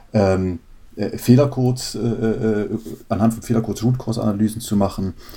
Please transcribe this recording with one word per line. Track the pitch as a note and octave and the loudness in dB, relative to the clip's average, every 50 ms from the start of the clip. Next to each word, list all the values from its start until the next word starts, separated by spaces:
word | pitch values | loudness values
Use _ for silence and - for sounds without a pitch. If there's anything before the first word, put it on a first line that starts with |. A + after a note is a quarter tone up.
| - - | -10 -4
ähm, | - A2 G2 F#2+ F#2+ F#2+ F#2 F2+ F2 E2+ - - - - - - - | 0 2 2 4 2 2 0 -2 -4 -6 -10 -16 -20 -20 -20 -14 -8
äh, | - G#2 - - | -6 -6 -4 -6
Fehlercodes, | G#2+ - - B2 C3 C#3+ C3 - B2+ B2+ B2 B2 B2 - - - | 0 4 6 6 8 6 4 2 0 0 0 0 -2 -6 -8 -6
äh, | G#2+ | -4
äh, | G#2+ A#2+ A2 A2 A#2 A2+ G#2+ - A2 A2 G#2+ G#2 G#2 - A2 A2 - - - - - - | -2 -2 -2 0 0 0 0 0 0 0 0 0 -2 -2 -4 -6 -6 -8 -14 -10 -6 -4
anhand | A2+ F#2+ A2 A2+ A2 | 0 2 2 2 2
von | - | 0
Fehlercodes | - - A2+ A2 A2+ - G2 - A2 | -2 -2 0 0 0 -2 -4 -2 0
Root-Cause-Analysen | A#2+ B2+ B2+ - A#2+ G#2+ - G#2+ G#2+ G2+ G2+ A2 G#2+ A2 A2+ | 0 0 0 -2 -4 -4 -2 -2 -2 0 0 0 0 -2 -4
zu | - - G#2+ | -6 -2 0
machen. | G2+ G2 F#2+ - - F#2+ F#2 E2+ - - - - | 2 2 2 0 -4 -6 -6 -6 -10 -16 -18 -18